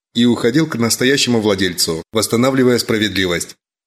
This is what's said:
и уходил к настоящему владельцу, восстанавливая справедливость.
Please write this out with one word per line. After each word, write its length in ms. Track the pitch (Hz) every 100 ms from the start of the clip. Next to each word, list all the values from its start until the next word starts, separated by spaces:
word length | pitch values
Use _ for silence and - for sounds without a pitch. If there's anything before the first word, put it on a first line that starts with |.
| _
и 120 | 117 120
уходил 420 | 110 120 143 156
к 80 | 120
настоящему 680 | 117 - 127 143 123 117
владельцу, 600 | 104 98 92 82 - 82 -
восстанавливая 680 | 110 - 113 131 131 127 117
справедливость. 760 | - 110 107 95 92 85 - - _ _